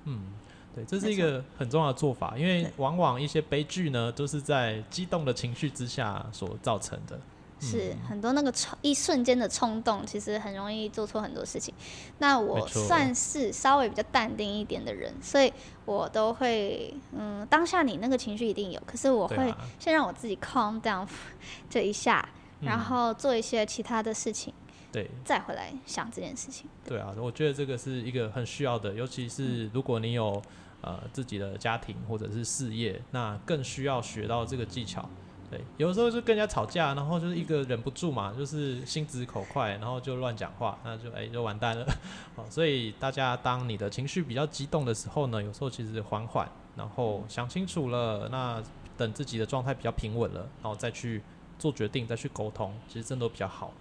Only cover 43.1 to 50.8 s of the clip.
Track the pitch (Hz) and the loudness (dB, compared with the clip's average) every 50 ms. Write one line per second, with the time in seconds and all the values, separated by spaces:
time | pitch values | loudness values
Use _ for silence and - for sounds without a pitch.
43.1 | 135 - 135 127 123 123 - 135 123 127 127 123 110 98 104 101 - - 131 143 | 0 2 2 2 2 2 2 0 2 2 0 -2 -2 0 -2 -2 -2 -2 -4 -2
44.1 | - 190 175 135 117 123 147 156 - - 139 143 - 165 143 123 113 - - - | 0 0 0 0 0 0 0 0 -2 -4 -6 0 0 2 2 2 0 -2 -2 -4
45.1 | - 156 147 127 113 110 101 104 104 - 143 135 - - 120 110 110 110 104 - | 0 0 0 2 0 0 -2 -4 -4 -4 -4 -6 -4 -4 -6 -4 -4 -4 -4 -2
46.1 | - 107 110 113 - 127 87 - - - - - - - 107 107 101 - 123 113 | -2 -2 -2 0 0 0 0 -2 -4 -14 -20 -18 -10 -8 -8 -6 -2 0 0 0
47.1 | 104 98 101 110 - - 120 123 - 180 190 180 - 175 147 123 120 120 120 117 | 0 -2 -4 -6 -6 -4 -4 -2 -2 -2 -2 -2 0 0 0 0 2 2 2 2
48.1 | 110 101 107 110 120 131 127 123 117 113 110 - - - - - - - 123 113 | 0 -2 -2 -4 -2 -2 -2 -2 -2 -4 -6 -8 -12 -16 -18 -18 -4 -2 -2 -2
49.1 | 107 - 147 127 - 113 110 107 - 135 123 131 135 123 - 117 113 - - 113 | 0 -4 -6 -4 0 0 0 2 0 0 0 0 -2 0 -2 -2 -2 0 -2 -2
50.1 | 104 117 117 98 - - 92 - - - - 110 107 101 | 0 0 0 0 0 -4 -8 -8 -12 -8 -6 -6 -6 -2